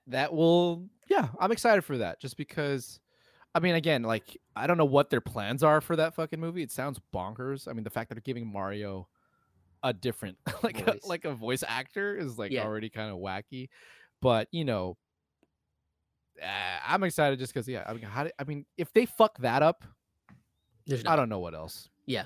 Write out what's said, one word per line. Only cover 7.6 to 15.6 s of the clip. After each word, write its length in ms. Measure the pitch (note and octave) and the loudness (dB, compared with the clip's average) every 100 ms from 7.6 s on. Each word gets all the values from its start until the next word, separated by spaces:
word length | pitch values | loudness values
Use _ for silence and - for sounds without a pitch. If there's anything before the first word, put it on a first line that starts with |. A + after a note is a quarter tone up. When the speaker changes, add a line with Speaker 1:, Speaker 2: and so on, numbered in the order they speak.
| - | -8
Speaker 1:
I 40 | |
mean, 120 | A#2 A2 | -8 -6
the 40 | |
fact 200 | A#2 A2+ | -6 -6
that 60 | A2+ | -10
they're 60 | |
giving 240 | C3+ A#2+ A2+ | -8 -8 -6
Mario 640 | G2 G2 G2+ G#2 F#2+ F#2+ _ _ _ _ _ _ _ | -6 -4 -4 -6 -8 -12 _ _ _ _ _ _ _
a 120 | C3 | -4
different, 440 | G2 B2 - G2 F#2 - | -2 -4 -4 -10 -10 -12
<laughs> 160 | - | -4
like, 200 | A3+ - | -4 0
Speaker 2:
Voice. 160 | - - G3 | -2 -2 -4
Speaker 1:
a, 20 | |
like, 160 | E3+ | -6
a 100 | D#3+ | -6
voice 300 | B2 A2+ C3 - | -6 -4 -4 -2
actor 520 | A#2 B2+ G3+ G3+ G#3 | -4 -6 -6 -6 -4
is, 200 | C#3+ A#2 | -8 -6
like, 140 | D#3 | -4
Speaker 2:
Yeah. 140 | B2+ G#2+ | -2 -2
Speaker 1:
already 240 | G#2+ A2 | -4 -6
kinda 240 | A2+ G#2+ | -8 -8
wacky. 560 | F2+ F#2+ F#2+ - C3 C3 _ - - _ - | -8 -6 -8 -8 -14 -14 _ -20 -20 _ 0
But, 280 | C3 A2+ - | 2 2 0
you 140 | E3+ C#3+ | -2 -2
know, 320 | G#2 F2+ G2 _ _ _ _ _ _ | -2 -4 -8 _ _ _ _ _ _